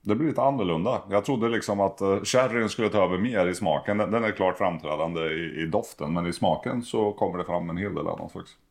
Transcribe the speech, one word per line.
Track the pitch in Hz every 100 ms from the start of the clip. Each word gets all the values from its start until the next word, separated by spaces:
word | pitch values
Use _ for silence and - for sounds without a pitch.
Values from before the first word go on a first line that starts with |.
det | 101
blir | 110 156
lite | 117
annorlunda. | 135 139 92 82 104 113 98
Jag | 101
trodde | 104 131 113
liksom | 113 - 101
att, | 98 -
eh, | 98 98
sherryn | 101 127 131 117 110
skulle | - 110
ta | 101
över | 92 92
mer | 117 110 90
i |
smaken. | 90 95 71 - 104
Den, | 101
den | 113
är | 110
klart | 95 92 90
framträdande | 95 82 78 78 82 85
i, | 80 80 82 76
i |
doften, | 82 104 - - 76
men | 85 87
i |
smaken | - 98 80 127 127
så | 117 117 107
kommer | 104 98 87
det |
fram | 87 87 85
en | 87
hel | 101
del | 82 82
annat | 82 -
faktiskt. | - 85 _ _